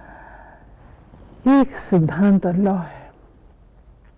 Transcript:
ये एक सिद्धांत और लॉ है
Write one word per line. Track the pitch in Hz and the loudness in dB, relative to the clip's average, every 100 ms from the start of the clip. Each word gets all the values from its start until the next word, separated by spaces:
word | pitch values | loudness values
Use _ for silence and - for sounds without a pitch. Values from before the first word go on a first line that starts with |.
| - - - - - - - - - - - - - - 254 | -20 -20 -20 -20 -20 -20 -20 -20 -20 -20 -20 -20 -20 -4 2
ये | 277 | 2
एक | 262 - | 2 -6
सिद्धांत | - 180 156 147 202 196 180 | -2 0 0 0 2 2 0
और | 175 | -2
लॉ | 196 190 | -2 -4
है | 156 - - - - _ - _ _ _ - - _ | -8 -16 -20 -20 -20 _ -20 _ _ _ -20 -20 _